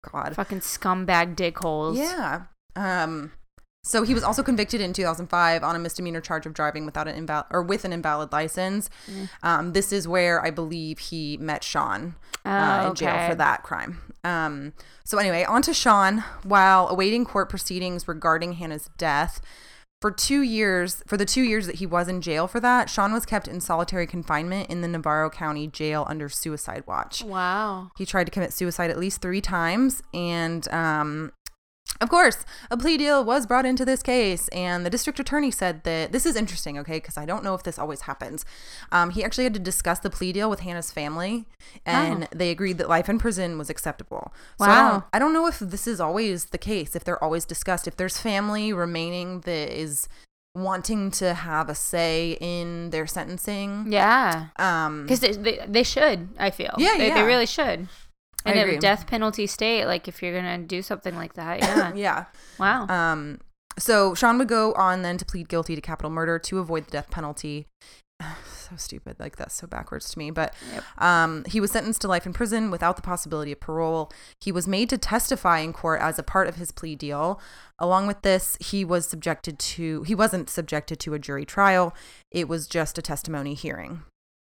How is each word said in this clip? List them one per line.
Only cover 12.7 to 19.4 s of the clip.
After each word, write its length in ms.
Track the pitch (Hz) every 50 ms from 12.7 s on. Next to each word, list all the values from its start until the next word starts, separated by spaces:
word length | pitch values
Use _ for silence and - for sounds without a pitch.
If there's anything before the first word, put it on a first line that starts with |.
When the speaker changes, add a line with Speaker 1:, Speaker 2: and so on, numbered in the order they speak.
| 196 196 190
Speaker 2:
Oh, 40 | 185
Speaker 1:
in 40 | 185
jail 200 | 165 165 160 175
Speaker 2:
okay. 140 | 170 170 170
Speaker 1:
for 40 | 165
that 260 | 170 151 143 123 - -
crime. 360 | - - 78 - - 175 170 - - - - -
Um, 480 | 175 175 165 160 156 147 143 139 147 - - - - - - -
so 140 | - - 208
anyway, 260 | 202 190 170 170 180
on 180 | - 220 247
to 120 | - - -
Sean. 440 | - - 254 214 202 196 190 202 226 214 - - - -
While 440 | 196 202 196 190 190 190 185 180 -
awaiting 360 | 180 185 190 202 220 240 247
court 240 | - - 202 185 -
proceedings 580 | - 185 - - 185 180 180 180 180 170 - -
regarding 460 | 165 160 151 170 160 160 170 175 175
Hannah's 360 | 170 175 160 156 151 - - - -
death, 420 | 175 156 143 143 160 175 - -